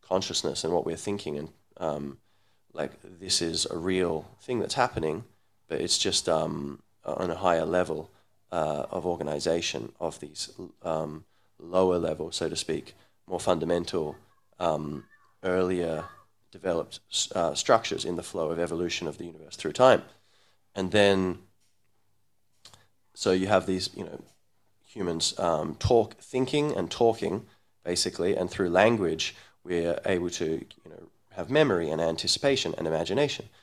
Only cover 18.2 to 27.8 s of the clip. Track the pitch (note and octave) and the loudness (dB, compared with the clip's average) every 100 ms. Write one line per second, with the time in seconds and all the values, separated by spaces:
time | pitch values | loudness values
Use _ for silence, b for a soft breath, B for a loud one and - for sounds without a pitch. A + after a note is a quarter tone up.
18.2 | - F#2 D#2+ E2 E2+ E2+ F2 - D#2+ - | -6 -4 -2 0 -2 -2 -2 -2 -6 -8
19.2 | E2+ D#2+ D#2 - - - C3 G2 - b | -12 -14 -18 -8 -6 6 8 8 4 b
20.2 | b b b b _ G2+ F#2 G#2 G2+ F#2+ | b b b b _ -6 2 6 6 6
21.2 | F#2 F2 - _ _ _ _ _ _ _ | 2 -2 -12 _ _ _ _ _ _ _
22.2 | _ _ _ _ - B B _ _ - | _ _ _ _ -20 B B _ _ -2
23.2 | G2+ F#2 F#2+ G2 F2+ F#2 - - E2 E2 | 2 4 6 4 4 -2 -2 -8 -12 -12
24.2 | - _ _ _ _ _ _ A2 F2+ E2 | -18 _ _ _ _ _ _ -6 -2 0
25.2 | - - F2 D#2 E2 - - A#2 G#2+ - | -2 0 0 2 0 -2 4 4 4 -4
26.2 | - B2+ C3 D3 D3 G2 E2+ - A#2 A2 | -6 -2 0 0 0 -2 -4 4 4 4
27.2 | E2+ G2+ - b b _ | -2 -4 -8 b b _